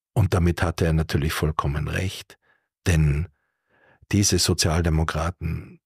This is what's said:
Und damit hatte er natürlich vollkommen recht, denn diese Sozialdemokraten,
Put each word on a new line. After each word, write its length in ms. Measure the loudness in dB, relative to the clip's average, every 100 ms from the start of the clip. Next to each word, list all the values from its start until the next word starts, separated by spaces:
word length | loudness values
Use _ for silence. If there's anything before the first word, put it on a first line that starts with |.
| _
Und 200 | 0 2
damit 300 | 2 2 2
hatte 240 | -2 0 2
er 60 |
natürlich 400 | 2 0 0 -2
vollkommen 560 | -2 -2 -2 -4 -4 -4
recht, 500 | -4 -6 -8 -16 -20 _ _ _ _ 0
denn 400 | 2 2 0 -4 _ _ _ _ _ _ _ -2
diese 260 | 0 2 2
Sozialdemokraten, 1400 | 2 0 0 0 2 2 0 -2 -4 -4 -6 -8 -10 -16